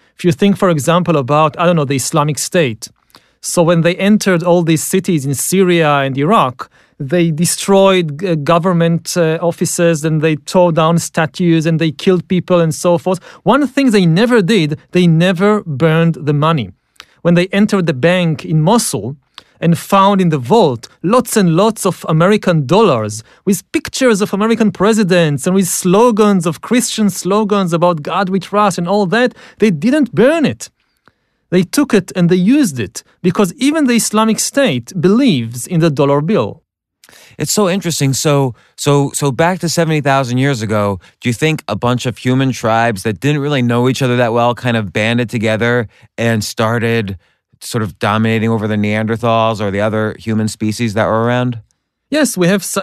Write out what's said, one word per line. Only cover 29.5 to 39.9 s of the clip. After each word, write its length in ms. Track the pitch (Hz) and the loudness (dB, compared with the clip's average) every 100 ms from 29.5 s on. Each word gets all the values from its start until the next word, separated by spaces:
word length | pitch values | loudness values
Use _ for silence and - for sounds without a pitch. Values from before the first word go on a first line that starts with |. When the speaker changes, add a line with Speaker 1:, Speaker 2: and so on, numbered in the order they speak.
| - | 0
Speaker 1:
they 120 | 220 | 0
didn't 460 | 151 214 302 269 143 | 2 0 0 0 2
burn 300 | 254 330 214 | 2 2 0
it. 240 | 113 - _ _ _ _ _ _ _ _ | -4 -12 _ _ _ _ _ _ _ _
They 140 | 180 | 0
took 300 | 196 - 294 | 0 -2 0
it 160 | 208 - 185 | 0 0 0
and 140 | 175 | 2
they 80 | 185 | 2
used 420 | 185 294 220 127 | 2 2 0 -2
it 240 | 95 - - _ | -8 -12 -20 _
because 320 | 180 202 196 - | -2 0 -2 0
even 320 | 269 320 262 | -2 0 2
the 80 | 233 | 0
Islamic 440 | - 214 220 214 | 0 0 0 0
State 540 | - 277 254 123 - 190 | -2 0 0 -2 -6 -2
believes 720 | 180 226 277 135 113 123 - | 2 2 2 0 -2 -10 -4
in 140 | 160 | 0
the 80 | 165 | 0
dollar 320 | 139 143 143 | 2 0 0
bill. 420 | 160 190 107 - _ _ _ _ _ - - - | 0 -2 -2 -8 _ _ _ _ _ -20 -18 -8
Speaker 2:
It's 140 | 151 | -4
so 160 | - 190 | 0 0
interesting. 460 | 196 170 - 139 | 0 -4 -2 -2
So, 420 | 127 160 143 135 - _ - | 0 0 2 0 -4 _ -6
so, 340 | 143 143 139 | 0 2 0
so 160 | - 143 | -2 -2
back 300 | 117 170 185 | 0 0 0
to 80 | 165 | -2
seventy 320 | 170 160 | -2 0